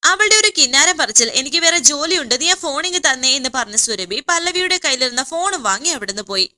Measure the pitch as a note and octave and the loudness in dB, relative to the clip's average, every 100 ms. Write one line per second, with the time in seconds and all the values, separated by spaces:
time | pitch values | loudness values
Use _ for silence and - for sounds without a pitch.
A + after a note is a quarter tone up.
0 | D#4+ F#4 G#4+ G#4+ G#4+ G4+ C4+ C4+ D#4+ E4 | 2 2 4 4 2 2 2 4 2 2
1 | B3+ G#3+ A#3 - C4+ D#4 E4 E4+ A#3+ D4 | 0 2 2 -2 -2 0 2 4 2 2
2 | D#4 F4 B3+ B3 D#4+ F4+ E4 C#4 F4+ F4+ | 0 -2 0 0 0 0 -2 -4 -2 0
3 | C#4+ C4 B3+ C4+ C4 B3+ A3+ G#3+ - G#3 | 0 0 0 0 -2 -4 -2 -2 -2 -2
4 | F3+ G#3+ C#4+ E4+ E4+ F4 F#4 F4+ D#4+ C4 | -4 -6 -2 -2 0 -2 0 0 0 0
5 | B3+ A#3+ C4+ E4 F#4 F#4 A3 G3 D#4 D4 | -2 -2 -4 -2 -2 -2 -2 -2 -2 -4
6 | G3+ G3+ G3+ G3 F#3 | -6 -10 -6 -2 -2